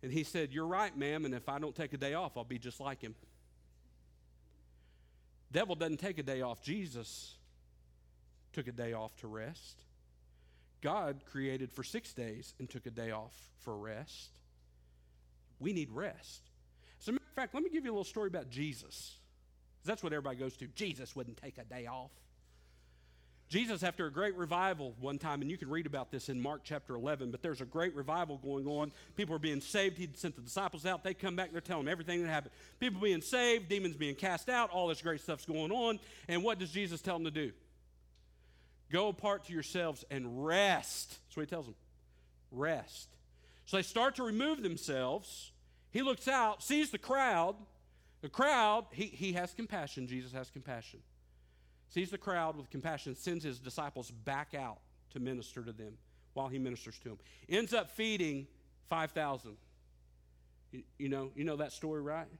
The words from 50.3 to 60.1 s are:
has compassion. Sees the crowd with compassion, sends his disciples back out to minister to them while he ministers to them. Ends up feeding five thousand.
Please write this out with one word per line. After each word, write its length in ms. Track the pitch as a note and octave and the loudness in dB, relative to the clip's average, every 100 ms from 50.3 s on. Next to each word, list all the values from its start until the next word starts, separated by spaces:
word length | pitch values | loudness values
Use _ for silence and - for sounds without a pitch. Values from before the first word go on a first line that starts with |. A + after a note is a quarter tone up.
has 160 | C3 B2+ | -8 -8
compassion. 520 | - C3 A#2+ A2 - - - - - - _ - - - | -10 -8 -8 -8 -18 -20 -20 -20 -20 -20 _ -20 -20 -6
Sees 200 | - F#3 | -2 -2
the 80 | G3 | -2
crowd 400 | - F3+ D#3+ D#3 | 0 2 2 0
with 120 | C3 | -6
compassion, 460 | C#3+ D#3 D3+ - B2 | -6 -2 -4 -4 -4
sends 280 | - E3+ | -2 -2
his 160 | D3+ B2 | -2 -6
disciples 520 | C3 - D3 C3+ A2+ | -6 -4 -4 -4 -10
back 420 | A#2 A2+ C#3 D3 | -8 -2 -2 -2
out 260 | D3 B2+ G#2+ - - - | -4 -6 -6 -14 -20 -12
to 80 | C#3 | -4
minister 440 | B2 B2+ A2 - | -2 -2 -6 -8
to 80 | A#2 | -8
them 260 | A2 G#2+ A2+ - - - | -8 -12 -14 -20 -20 -10
while 140 | - C3+ | -4 -2
he 120 | C3+ | 0
ministers 380 | B2+ A#2 - A2 | 0 -2 -8 -12
to 100 | B2 | -10
them. 100 | G#2 - - - | -12 -14 -20 0
Ends 260 | F3+ A3+ | 2 4
up 180 | A3+ F3 | 2 2
feeding 560 | - A3 G#3+ E3 C#3 C#3 - - - - | 0 2 4 2 0 -4 -14 -20 -20 -2
five 240 | E3 D#3 | 0 0
thousand. 460 | - D3 C3+ A#2 G#2 - - - - - | 2 0 0 -4 -16 -20 -20 -20 -20 -20